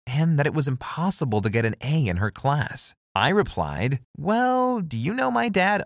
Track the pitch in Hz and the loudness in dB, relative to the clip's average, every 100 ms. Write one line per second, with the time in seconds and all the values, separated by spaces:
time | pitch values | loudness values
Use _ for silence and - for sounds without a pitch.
0 | - 135 165 151 143 156 139 127 - - | -4 0 2 4 2 0 -2 -4 -6 -4
1 | 180 - 135 107 104 113 113 - 127 160 | -2 0 0 0 2 2 0 -2 -2 0
2 | 117 87 104 - 139 147 - - - - | 2 0 -2 -2 0 0 -2 -4 -6 -10
3 | _ 95 123 202 - - 78 73 120 139 | _ 0 2 2 0 -2 -4 -2 -2 -2
4 | - - 156 226 254 254 254 240 170 113 | -6 -8 -2 0 2 2 0 -2 -4 -4
5 | 127 247 262 240 233 196 185 208 | -2 -2 0 0 0 2 2 2